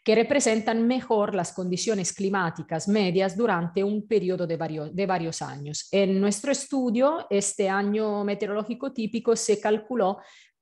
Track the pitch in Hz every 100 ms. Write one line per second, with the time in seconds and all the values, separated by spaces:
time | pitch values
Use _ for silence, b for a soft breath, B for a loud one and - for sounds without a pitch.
0 | - 220 226 277 247 220 220 226 233 254
1 | - 220 208 202 170 - 180 180 - 208
2 | 175 - 196 196 170 165 147 165 196 214
3 | 185 180 190 185 233 175 170 196 196 214
4 | 208 214 180 180 175 165 160 156 151 175
5 | 196 185 165 156 143 135 143 151 - 196
6 | 196 190 202 208 269 277 - 277 247 226
7 | 269 330 - 202 196 - 196 196 202 208
8 | 214 208 202 202 208 208 220 240 277 269
9 | 220 233 233 226 - 208 214 220 220 247
10 | 185 202 B B B _